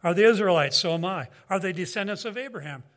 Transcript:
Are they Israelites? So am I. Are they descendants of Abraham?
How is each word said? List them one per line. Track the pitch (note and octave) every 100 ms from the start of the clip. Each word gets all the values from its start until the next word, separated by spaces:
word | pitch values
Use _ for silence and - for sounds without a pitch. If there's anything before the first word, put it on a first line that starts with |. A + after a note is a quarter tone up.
Are | F3
they | F3
Israelites? | A3 A3 G#3 E3+ C#3+ -
So | E3+
am | E3
I. | F3 F#3+ B2 - _
Are | F#3+
they | F#3+
descendants | E3+ E3+ - G3+ G#3 A#3
of | G#3
Abraham? | C4+ A3+ D3 C#3 B2